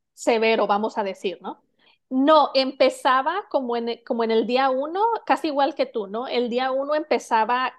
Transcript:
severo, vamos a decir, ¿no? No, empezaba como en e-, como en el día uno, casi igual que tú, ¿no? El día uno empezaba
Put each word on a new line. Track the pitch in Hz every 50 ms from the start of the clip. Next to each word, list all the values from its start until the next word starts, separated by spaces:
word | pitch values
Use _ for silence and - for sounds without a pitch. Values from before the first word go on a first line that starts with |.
| _ _ _
severo, | - - - 233 220 220 220 226 220 214 202
vamos | 208 208 214 226 - 233
a | 208
decir, | 196 185 - - 196 170 -
¿no? | - 202 302 - _ _ _ _ _ _ _ _ _ -
No, | 262 262 269 294 311 311 277 269 -
empezaba | 269 262 262 - - 277 262 - - - 285 254 262 262 302 339 392 427 -
como | - 285 262 240 240 233
en | 233 233
e-, | 233 - _
como | - 254 226 233
en | 226
el | 226 220 233 208
día | 247 254 269 269
uno, | 262 262 277 302 339 381 427 466 453 415 -
casi | - 277 - - 320
igual | 285 277 277 277 -
que | - 269 254
tú, | - 233 196 190
¿no? | 196 226 254 269
El | - 247 247 240
día | 226 247 254 262
uno | 262 269 277 285 302
empezaba | 302 311 - 254 240 - - 240 220 220 214 240 254 262 254 -